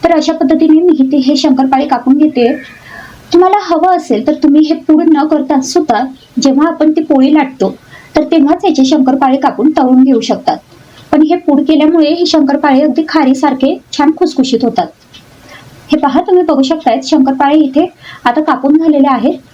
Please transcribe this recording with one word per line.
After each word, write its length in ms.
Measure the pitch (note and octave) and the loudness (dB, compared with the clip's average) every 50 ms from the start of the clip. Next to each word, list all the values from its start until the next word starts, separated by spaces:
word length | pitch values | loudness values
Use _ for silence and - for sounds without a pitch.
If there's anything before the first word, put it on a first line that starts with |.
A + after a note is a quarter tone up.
| - | 0
तर 120 | E4 E4+ | 0 0
अशा 160 | D#4 - D#4 D#4+ | 0 0 -2 -4
पद्धतीने 480 | D#4+ E4 E4 E4 - D#4+ D#4 D#4 D#4 | -2 0 0 0 0 2 4 2 4
मी 120 | F4 F4+ D#4+ C#4+ | 4 2 2 2
इथे 180 | C4 C4 C#4 | 0 0 0
हे 200 | C#4+ C4 C4 D4 | -2 0 0 -2
शंकरपाळी 520 | - - D4+ C4 B3+ C4 C4+ C4+ C4 C#4+ - | 0 0 0 0 0 0 0 0 0 0 -2
कापून 300 | C4+ A#3+ - B3+ C4+ D4 | -4 -4 0 0 2 2
घेते. 380 | D4+ D4+ - B3+ A#3+ A#3 - - - - - - - - - - - - - - - - - | 2 0 0 0 0 0 -2 -4 -8 -18 -20 -20 -20 -20 -20 -20 -20 -20 -20 -20 -18 -2 2
तुम्हाला 240 | E4+ F4+ F#4 F#4+ G#4 | 2 2 4 2 0
हवं 360 | G4+ - E4+ D#4 D4+ F#4 F#4 | -2 -2 -2 0 0 0 0
असेल 300 | E4+ - - A#3+ G#3 - | 0 -2 -2 -4 -2 -2
तर 60 | D4 D4+ | -2 -4
तुम्ही 320 | D4+ - D4+ C#4+ D4+ D#4 | 0 2 2 4 4 2
हे 80 | D4+ D#4+ | 2 0
पूड 280 | - - - D#4 D#4 E4 | -6 0 0 0 2 4
न 200 | E4 D#4 C#4 C#4 | 2 2 2 2
करता 340 | D#4 D#4+ D4 C4+ - D4 C4+ | 0 -2 -2 -2 -2 -2 -4
सुद्धा 440 | C4 - - F4 E4+ - F4+ - C4 C4+ - - - _ _ - - | -4 -2 -2 -2 0 0 -2 -2 -2 -6 -8 -14 -20 _ _ -2 0
जेव्हा 260 | C#4 C4+ C4+ D4+ E4+ | 0 2 2 0 0
आपण 240 | D#4 - D#4 D#4 D#4 | 0 0 0 0 0
ती 100 | E4+ D#4 | 0 -2
पोळी 320 | - D4+ C4 C4 C#4+ D4+ | 0 2 2 2 2 2
लाटतो 400 | D4+ C#4 C4 - - - F#3+ - - _ - - - - - - | 0 0 -2 -4 -4 -4 -4 -4 -8 _ -20 -20 -20 -20 -4 -2
तर 80 | D#4 D4 | -2 -2
तेव्हाच 400 | - E4 E4 C#4 C#4+ D#4+ - - | 0 0 0 2 2 0 0 0
याचे 200 | C#4+ - - C4 | -2 0 0 0
शंकरपाळे 520 | C4 D#4+ C#4+ C4 C4 B3 - C#4 C4 C4 | 0 2 0 2 0 0 0 0 0 0
कापून 340 | C4+ - C4+ - - G#3+ D#4 | 0 -2 -2 -2 0 0 0
तळून 340 | D#4 - C4+ B3+ B3+ B3+ C4 | 0 0 0 2 4 4 4
घेऊ 160 | C4 C4 A3+ | 4 2 0
शकतात, 360 | A3 - A3 F#3 - - - - _ _ - - - - - - - - - | 0 -4 -6 -4 -4 -6 -6 -6 _ _ -20 -20 -20 -20 -20 -20 -8 -4 0
पण 100 | D4 D#4 | 0 2
हे 140 | D4+ E4+ | 2 0
पूड 240 | F4 - - C#4+ C4 | -2 -2 -2 0 0
केल्यामुळे 500 | C4+ - D#4 C#4+ D4+ D#4 E4+ E4 D#4 D4 | 2 0 0 2 2 2 2 2 2 0
हे 160 | D#4+ F4 F4 | 0 -2 -2
शंकरपाळे 560 | - - D#4+ C#4+ C4 C#4+ C#4 D4+ D4 C4+ B3+ D4 | 0 0 0 0 0 0 0 0 0 2 2 2
अगदी 200 | D4+ B3+ - D#4 - | 0 0 -2 -4 -2
खारीसारखे 720 | - D#4+ C4+ C4 C4+ C4 - C#4+ C4 - - C#4 F4+ - - _ - - | -2 0 0 0 0 0 0 -2 -2 0 -2 -2 -4 -4 -10 _ -4 -2
छान 120 | D4 C#4+ D#4 | 0 0 0
खुसखुशीत 420 | - F#4 - - - B3+ C4 - A3+ B3 | 0 -2 -4 0 -2 -2 -2 -2 -2 -2
होतात. 240 | A#3 - - - - - _ _ _ _ - - - - - - - - - - - - - - - - | -2 -2 -2 -6 -6 -8 _ _ _ _ -20 -20 -20 -20 -20 -20 -20 -20 -20 -20 -20 -20 -20 -6 -4 -4
हे 60 | D4+ | -2
पहा, 220 | - - B3 C#4 | -2 -2 -2 -2
तुम्ही 220 | F4+ - F#4 F4+ F4+ | -2 0 0 0 2
बघू 200 | D#4+ D#4 C4+ C4+ | 0 0 0 0
शकताय 380 | C4 E4 D#4+ - - E4+ C#4 C4+ | -2 -2 -2 -2 -2 -2 -2 -2
शंकरपाळे 520 | - D#4 D4+ C4 C4 C4 - C#4+ C#4 D4 | -2 0 0 2 0 0 -2 0 0 2
इथे 360 | D#4+ D4+ C4 - C#4 E4+ F4 - _ - - - - - | 2 0 0 0 -2 -2 -2 -4 _ -20 -20 -20 -6 -4
आता 180 | B3 A#3+ D4+ D4+ | -2 -2 -2 -2
कापून 360 | D#4+ C4+ B3+ - C#4 D4 D#4 | -2 -4 -2 0 0 0 2
झालेले 300 | E4 E4 D4+ C#4+ C4+ C#4+ | 2 2 2 2 2 2
आहेत. 240 | C4+ A#3 G3+ C4 F#4 - - - | 0 0 -2 -2 -4 -4 -10 -20